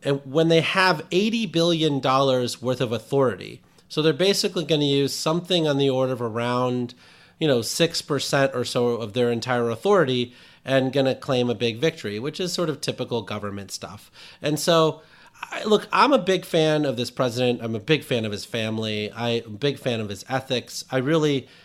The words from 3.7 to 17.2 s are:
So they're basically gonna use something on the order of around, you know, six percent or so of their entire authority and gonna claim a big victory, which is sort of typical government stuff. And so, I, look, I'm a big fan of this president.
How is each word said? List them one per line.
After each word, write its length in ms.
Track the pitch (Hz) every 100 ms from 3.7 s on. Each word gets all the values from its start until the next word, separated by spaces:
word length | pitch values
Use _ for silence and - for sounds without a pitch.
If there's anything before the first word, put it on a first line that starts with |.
| _ _
So 140 | -
they're 100 | 156
basically 540 | 139 190 196 202 185 151
gonna 180 | 151
use 300 | 143 139 135
something 560 | - 160 170 180 180 156
on 80 | 139
the 120 | 139
order 220 | 131 131
of 100 | 123
around, 760 | 117 113 120 123 127 123 120 - - - - _
you 80 | 156
know, 140 | 123
six 400 | 110 - 165 -
percent 500 | - 139 - 143 135
or 120 | 127 117
so 240 | 127 120
of 240 | 117 113
their 180 | 117 120
entire 380 | 117 127 123 117
authority 640 | 117 196 202 139 123 120 - - - 127
and 260 | 135 131
gonna 240 | 139 135 123
claim 340 | - 127 123
a 60 | 104
big 220 | 117 113
victory, 420 | 160 160 107 104
which 200 | 139 151
is 120 | 180
sort 180 | 180 165
of 120 | 139
typical 400 | - 120 120 117
government 500 | - 104 101 101 95
stuff. 400 | - 90 101 - - - -
And 180 | 147 151
so, 420 | - 165 160 - - - - - -
I, 120 | -
look, 240 | 214 208 -
I'm 180 | 185 240
a 60 | 262
big 260 | 180 185
fan 420 | - 170 156 151 143
of 120 | 120
this 140 | 120
president. 500 | -